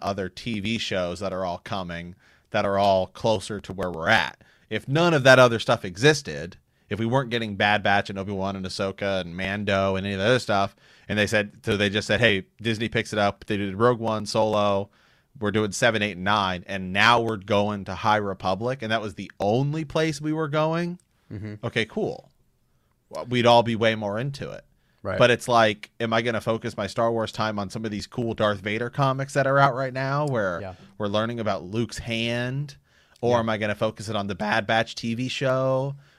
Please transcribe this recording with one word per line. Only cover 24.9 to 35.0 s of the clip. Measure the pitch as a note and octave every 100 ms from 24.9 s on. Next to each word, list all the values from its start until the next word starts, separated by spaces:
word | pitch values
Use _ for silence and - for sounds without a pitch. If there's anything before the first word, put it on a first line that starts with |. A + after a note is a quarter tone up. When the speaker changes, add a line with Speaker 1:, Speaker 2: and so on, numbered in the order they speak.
| _
Speaker 2:
Right. | G2+ F#2+
Speaker 1:
But | B2
it's | A#2 -
like, | A#2 A2 G#2 - _
am | A#2
I | A2+
gonna | A#2 A2+
focus | - A2+ A2+ A2
my | G2+
Star | - A#2
Wars | A2+ A2
time | - A2 G#2
on | G2
some | A#2
of | A2
these | G#2 -
cool | - A#2
Darth | G#2+ G#2+ G2+
Vader | G2+ A2 A#2+
comics | - C3+ C3+ C#3
that | D3 C3+
are | C#3
out | C#3
right | B2 C3+
now | B2+ C3+ C#3+ D3
where | B2 F#2+ E2+
Speaker 2:
Yeah. | F#2+ F2+ - -
Speaker 1:
we're | G#2
learning | G#2 A2+ A#2+
about | G#2+ F#2+
Luke's | F2 A2 A2+ -
hand? | A#2 A2+ A#2 A#2+ B2 C3+ D3 - _ _ _ _
Or | A#2+
Speaker 2:
Yeah. | A#2+
Speaker 1:
am | A2+
I | G#2+
gonna | G#2+
focus | G#2 A2 G#2+ G#2+
it | G#2+
on | G2+
the |
Bad | F#2+ G#2 A2 G#2
Batch | A2+ A2+
T | -